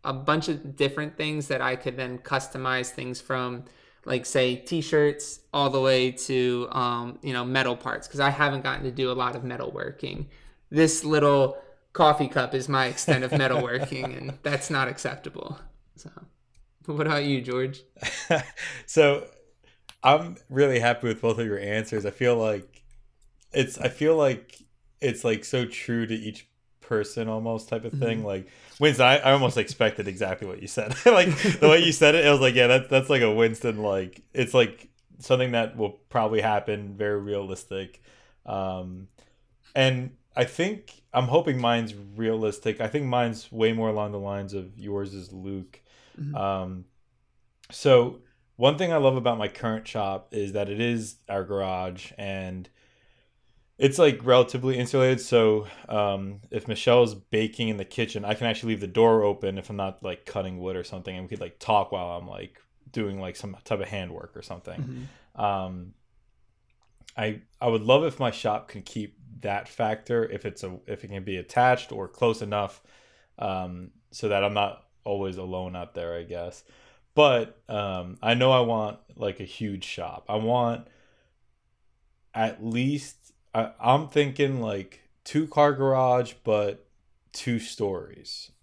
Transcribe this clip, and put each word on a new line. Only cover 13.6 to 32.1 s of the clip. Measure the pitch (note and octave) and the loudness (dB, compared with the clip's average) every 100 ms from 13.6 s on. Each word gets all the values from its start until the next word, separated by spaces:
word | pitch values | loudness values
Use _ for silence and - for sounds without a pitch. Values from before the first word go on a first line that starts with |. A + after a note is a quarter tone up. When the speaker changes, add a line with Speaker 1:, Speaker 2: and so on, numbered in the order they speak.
| B2 B2 C3+ C3 C3 C3 | -2 -4 -4 -6 -8 -8
Speaker 1:
and | C3+ C3+ | -12 -8
Speaker 2:
<laughs> | |
Speaker 1:
that's | D3 C#3+ - | -4 -4 -2
not | C#3+ B2+ | -2 -2
acceptable. | C3 C3+ B2 - - - D3+ - - _ - | -4 -8 -8 -14 -14 -12 -14 -16 -20 _ -20
So, | - - - _ _ _ _ _ - | -20 -20 -20 _ _ _ _ _ -8
what | D3 D#3 | -2 0
about | D3 | 0
you, | C#3+ C3+ | 2 0
George? | A#2+ B2+ C3 C#3 _ _ - - - | 0 -2 -2 -6 _ _ -10 -8 -2
Speaker 2:
<laughs> | G3+ - - - - - | -2 -2 -12 -12 -12 0
So, | D#3+ D3 C#3+ - - _ _ _ _ - _ | 6 6 6 -6 -20 _ _ _ _ -20 _
I'm | B2+ D3+ E3+ F3+ _ | 4 4 2 -14 _
really | C3+ C#3+ B2+ | 2 4 4
happy | A#2 A#2+ A#2+ | 2 0 -2
with | A2 | -2
both | A#2 A2+ | 0 0
of | |
your | A2+ G2 | -2 -4
answers. | G2+ G#2+ G#2+ G#2+ G2+ | -4 -4 -2 -4 -6
I | |
feel | - B2 A#2 | -2 0 2
like | A2 G2+ - _ - - _ _ _ _ _ | 0 -2 -8 _ -20 -20 _ _ _ _ _
it's, | C#3 C3 - | -2 -2 -2
I | C3 | -4
feel | - D3+ D#3+ | 0 2 4
like | C#3 B2+ - - _ _ _ _ | 4 0 -8 -20 _ _ _ _
it's, | C#3 A#2 | -4 -2
like, | A#2+ A2 | -2 -2
so | - B2+ A#2 | -2 -4 -2
true | - - A#2 A2+ | -6 -4 -4 -2
to | |
each | A2 G#2+ G#2+ - _ _ _ | -4 -6 -12 -20 _ _ _
person | - A2+ G#2 - A2 | -4 -2 -2 -4 -4
almost | A2 A2+ A2+ - | -4 -4 -6 -6
type | A2+ | -6
of | A2+ | -6
thing. | C#3 A#2+ A2+ | -4 -2 -2
Speaker 1:
Mm-hmm. | G#2 | -4
Speaker 2:
Like, | F#2+ F#2 - - - | -6 -8 -20 -20 2
Winston, | D3+ B2 | 4 6
I, | B2 C#3+ | 6 8
I | C3+ | 6
almost | C#3 B2+ B2 | 6 4 0
expected | G2+ - A2 - G2 | -4 0 0 0 -6
exactly | F#2+ G2 F#2 G2 | -4 -4 -4 -8
what | F#2 | -10
you | F#2+ | -8
said. | - A2 C3 | -6 -6 4
<laughs> | |
Like, | A#3+ G#3 F3+ C#3+ G#3 D3+ | 8 8 6 2 0 6
the | D3+ | 8
way | E3 | 8
you | E3+ | 6
said | D3 D3+ | 6 6